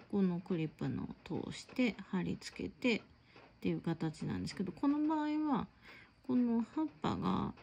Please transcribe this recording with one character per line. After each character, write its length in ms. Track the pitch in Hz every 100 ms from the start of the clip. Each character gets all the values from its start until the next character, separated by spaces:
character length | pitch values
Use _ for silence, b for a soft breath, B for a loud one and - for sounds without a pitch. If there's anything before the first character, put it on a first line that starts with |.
| -
こ 100 | 202
の 160 | 190 175
ク 160 | - 175
リ 100 | 156
ッ 20 |
プ 200 | - 143
の 140 | 120
を 400 | - - - 151
通 100 | -
し 120 | -
て 320 | - - 247 - -
貼 120 | 185
り 160 | 170 -
付 240 | - -
け 40 | 180
て 300 | - 247 220
っ 40 | - - B B B -
て 80 | 190
い 40 |
う 80 | 160
形 440 | - 160 160 156
な 120 | - -
ん 60 |
で 60 | 180
す 60 |
け 80 | -
ど、 80 | 185
こ 160 | - 285
の 140 | 294 302
場 80 | 311
合 360 | 302 302 302
は、 140 | 262 - B B B B B -
こ 80 |
の 300 | 247 240 226 226
葉 100 | 302
っ 20 | 311 -
ぱ 140 | - -
が 380 | 190 190 - -